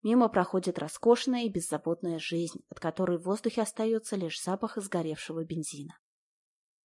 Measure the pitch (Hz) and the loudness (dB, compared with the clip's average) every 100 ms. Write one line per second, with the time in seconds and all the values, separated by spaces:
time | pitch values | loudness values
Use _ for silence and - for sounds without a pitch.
0 | 214 240 226 220 180 190 185 175 156 - | 6 6 6 4 4 2 0 -4 -6 0
1 | 226 240 - 247 233 190 - 151 - 170 | 4 4 4 0 0 -2 -2 -2 -2 -2
2 | 170 165 - 170 170 - _ - 165 160 | -2 -4 -2 -2 -2 -6 _ -6 -6 0
3 | 185 175 180 208 233 226 214 - 220 226 | 0 0 0 0 0 0 -2 0 0 0
4 | 220 196 165 156 - 190 220 - 196 175 | 0 -4 -2 -4 -2 -2 -2 -4 -2 -2
5 | 160 156 - 160 160 165 151 143 143 - | -2 -4 -6 -6 -4 -4 -6 -8 -12 -16
6 | _ _ _ _ _ _ _ _ | _ _ _ _ _ _ _ _